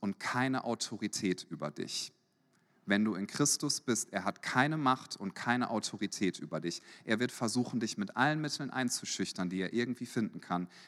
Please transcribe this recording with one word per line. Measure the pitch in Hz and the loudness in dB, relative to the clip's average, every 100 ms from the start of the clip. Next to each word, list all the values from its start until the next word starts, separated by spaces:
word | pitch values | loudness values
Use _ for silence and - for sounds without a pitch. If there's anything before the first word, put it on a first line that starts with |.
und | 101 - | -4 -2
keine | - 123 131 131 | -2 2 2 0
Autorität | 120 113 - 104 104 - 101 90 - | 0 -2 -4 -4 -2 2 2 2 -2
über | 78 73 | -6 -4
dich. | - - - - _ _ _ _ _ _ _ - | -4 -4 -4 -6 _ _ _ _ _ _ _ 2
Wenn | 101 | 4
du | 110 | 4
in | 98 101 | 2 -2
Christus | - 143 - 143 - | 2 2 2 0 0
bist, | - 110 - | 2 0 0
er | 98 | -2
hat | 95 - | -2 -2
keine | - 127 143 156 | 0 4 4 4
Macht | 135 131 - - | 4 2 -2 -8
und | 98 | -6
keine | - 120 123 120 | -2 0 2 2
Autorität | 110 - 101 101 - 95 - | 0 -2 -4 -4 2 0 0
über | 80 80 | -4 -4
dich. | 82 - - - | -4 -6 -10 -8
Er | - 110 | -2 0
wird | 120 | 0
versuchen, | - 117 123 120 123 | -2 0 0 0 0
dich | 110 - | -2 -2
mit | 98 - | -2 2
allen | 139 156 | 2 2
Mitteln | 147 - 139 | -2 -4 -4
einzuschüchtern, | 131 127 - - - 95 - 90 | -2 -2 -2 -4 -4 -2 -2 -2
die | 92 | 0
er | 90 | 0
irgendwie | 113 120 120 117 | 0 0 -2 -4
finden | 123 107 90 | 0 -2 -2
kann, | - 90 90 - | -4 -2 -2 -10